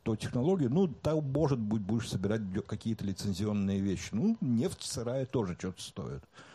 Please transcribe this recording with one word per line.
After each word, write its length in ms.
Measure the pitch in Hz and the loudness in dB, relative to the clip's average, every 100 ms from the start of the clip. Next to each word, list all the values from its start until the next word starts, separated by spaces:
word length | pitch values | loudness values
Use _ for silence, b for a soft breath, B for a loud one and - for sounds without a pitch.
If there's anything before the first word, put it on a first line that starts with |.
то 140 | - - | -2 -2
технология, 500 | - 120 156 190 120 | 0 0 2 4 4
ну, 200 | 160 185 | 4 2
там, 340 | - 147 156 139 | 2 0 0 0
может 280 | 143 151 127 | 2 4 2
быть, 220 | 104 113 | 2 0
будешь 280 | 95 113 - | 0 -2 0
собирать 320 | - 98 110 | -2 0 0
лё-, 200 | 98 101 | 0 -4
какие-то 440 | - 107 113 113 101 | -4 -4 -4 -2 -2
лицензионные 760 | 92 101 87 104 104 98 98 | -2 -2 -2 0 0 2 2
вещи. 300 | 98 87 - | 0 -2 -2
Ну, 260 | 101 208 226 | 0 2 2
нефть 400 | 135 113 180 - | 2 2 0 -2
сырая 420 | - 135 117 135 127 | -8 -6 -2 -2 0
тоже 300 | 131 92 82 | 0 0 -2
что-то 240 | 92 - | -6 -8
стоит. 420 | - - - 67 - B B | -10 -10 -8 -8 -12 B B